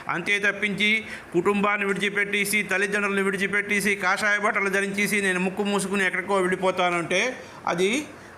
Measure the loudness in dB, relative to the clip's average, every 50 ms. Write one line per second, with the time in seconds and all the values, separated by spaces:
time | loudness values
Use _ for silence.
0 | -6 -4 -4 -4 -2 0 0 2 2 0 0 0 -2 -2 0 2 2 2 2 2
1 | -2 -6 -12 -14 -10 -2 0 2 2 2 2 4 2 2 2 2 0 0 0 0
2 | 0 0 0 0 0 0 0 0 0 2 0 0 0 0 0 0 0 0 0 0
3 | 0 0 0 0 0 0 0 0 -2 0 0 0 0 0 0 0 2 0 0 0
4 | 2 0 0 2 2 2 2 2 2 0 0 0 0 0 0 0 0 -2 -2 -2
5 | 0 0 0 0 0 0 0 0 0 -2 -2 -2 -2 0 0 0 0 -2 0 0
6 | 0 0 0 -2 -2 0 2 2 2 2 0 0 0 0 2 2 2 0 0 0
7 | 0 0 0 0 0 0 -2 -6 -12 -16 -18 -6 -4 -2 0 2 2 2 2 0
8 | -2 -6 -10 -18 -18 -20 -10